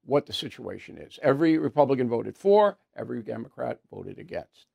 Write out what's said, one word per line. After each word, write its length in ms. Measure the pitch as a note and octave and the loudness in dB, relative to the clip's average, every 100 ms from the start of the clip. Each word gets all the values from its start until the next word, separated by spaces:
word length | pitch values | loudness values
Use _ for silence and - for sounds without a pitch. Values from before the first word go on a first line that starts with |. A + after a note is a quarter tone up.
what 220 | - C#3+ C#3+ | 0 -2 0
the 80 | |
situation 640 | - C3+ - G#2 G2 - E2 | -10 -10 -10 -12 -12 -16 -18
is. 220 | D2+ - | -18 0
Every 360 | D3 C#3 D#3+ D#3 | 2 4 4 2
Republican 500 | D3 D3 C3+ C3+ B2 | 2 2 4 4 0
voted 300 | A#2 G#2+ - | -2 -4 -2
for, 400 | G3 G3+ G#3 G3 _ - | 4 6 6 0 _ -12
every 260 | A#2 B2 | -8 -8
Democrat 600 | A2 A2+ A2+ - B2 A#2 _ | -8 -10 -10 -8 -8 -8 _
voted 280 | G2 F#2+ G2 | -14 -14 -16
against. 480 | - E2+ - _ _ | -10 -10 -12 _ _